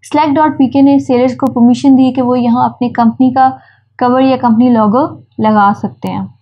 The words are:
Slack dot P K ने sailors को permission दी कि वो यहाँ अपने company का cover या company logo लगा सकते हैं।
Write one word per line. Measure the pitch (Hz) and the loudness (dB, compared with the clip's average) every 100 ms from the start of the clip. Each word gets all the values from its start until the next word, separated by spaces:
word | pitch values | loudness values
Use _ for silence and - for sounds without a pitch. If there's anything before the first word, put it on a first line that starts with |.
Slack | - 294 302 277 | -4 -2 0 0
dot | 311 302 | -2 0
P | 262 | -2
K | 277 | 2
ने | 277 277 | 2 2
sailors | 277 247 254 247 | 0 0 0 -2
को | - | -4
permission | 247 240 247 277 262 | 2 2 2 2 2
दी | 262 | 2
कि | 254 | 0
वो | 247 247 | -2 -2
यहाँ | 240 240 247 | 0 0 -2
अपने | - 247 | -2 -6
company | 240 226 226 254 | 0 -2 0 0
का | 254 262 254 _ _ _ - | 2 0 -2 _ _ _ -6
cover | 247 254 | -2 0
या | 269 262 | 0 0
company | 247 220 254 | 0 2 2
logo | 233 214 233 320 - - - | 2 2 0 -2 -8 -18 -4
लगा | 214 214 202 202 | 0 2 0 0
सकते | 196 - 190 | -8 -8 -10
हैं। | 185 190 _ | -8 -10 _